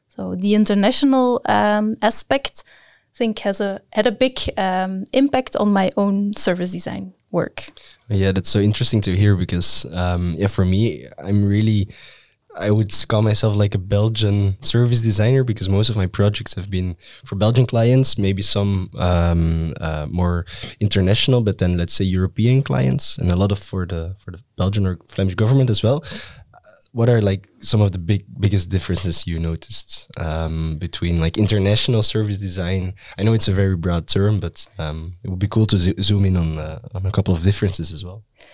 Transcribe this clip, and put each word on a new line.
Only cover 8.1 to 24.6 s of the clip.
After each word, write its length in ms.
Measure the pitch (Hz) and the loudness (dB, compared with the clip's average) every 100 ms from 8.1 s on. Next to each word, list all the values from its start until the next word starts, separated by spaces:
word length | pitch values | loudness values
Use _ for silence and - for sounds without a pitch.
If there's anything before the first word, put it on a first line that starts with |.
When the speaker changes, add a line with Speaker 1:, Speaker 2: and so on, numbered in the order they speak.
| 98 95 | 0 2
Speaker 2:
that's 160 | 95 - | 0 0
so 100 | 104 | 2
interesting 420 | 104 104 131 110 | 2 2 0 0
to 140 | 95 92 | 0 2
hear 200 | 104 92 | 4 4
because, 480 | 87 87 - - - | 0 0 0 0 -2
um, 420 | 85 90 87 87 78 | -4 -2 0 -2 0
yeah, 100 | 98 | 0
for 180 | - 92 | 2 2
me, 400 | 95 113 71 65 - | 2 0 -4 -12 -12
I'm 280 | 95 101 101 | 0 2 4
really, 440 | 101 110 104 98 - - - _ _ _ - | 2 2 2 -2 -8 -20 -20 _ _ _ -4
I 140 | 101 | 0
would 220 | 104 101 - - | 2 2 0 0
call 120 | 107 | 2
myself, 340 | 107 104 110 104 | 2 2 2 2
like, 180 | 101 98 | 0 0
a 20 | |
Belgian 760 | 92 101 110 107 107 101 98 95 | 0 0 0 0 0 2 0 0
service 380 | - 117 120 120 | 0 2 4 2
designer 420 | 113 104 107 135 | 2 2 2 2
because 240 | 120 104 92 | 0 -2 0
most 220 | 98 120 | 2 2
of 80 | 107 | 0
my 80 | 92 | -2
projects 480 | - 104 - - | 2 2 0 -6
have 160 | - 104 | -10 -6
been 260 | 95 92 87 - - - | -4 -4 -6 -14 -20 -8
for 100 | 101 | 0
Belgian 300 | 113 123 120 | 2 4 2
clients, 520 | 117 113 131 131 - | 2 4 4 2 2
maybe 240 | 98 98 | 0 0
some, 480 | 92 104 101 98 90 - | 0 0 0 0 -2 -2
um, 760 | 90 87 85 85 82 82 80 - | 2 2 2 2 2 0 -2 -4
uh, 240 | 80 78 76 | -6 -6 -4
more 360 | 87 87 87 - - - - | -2 0 -2 -6 -12 -12 -4
international, 640 | 104 101 92 110 - 123 | -2 2 2 2 2 2
but 160 | 104 - | 2 0
then, 180 | 90 87 | 0 0
let's 140 | 85 | -2
say, 120 | - 95 | -2 0
European 560 | 92 92 - 113 131 | 0 0 0 2 2
clients, 540 | 139 131 131 131 - - | 2 0 0 0 -2 -2
and 120 | 90 | 0
a 40 | 87 | 2
lot 160 | 101 | 0
of 80 | 101 | -2
for 260 | - 95 87 | -6 -6 -6
the, 300 | 85 82 95 | -6 -8 -10
for 120 | - | -14
the 80 | 87 - | -18 -12
Belgian 300 | - | -4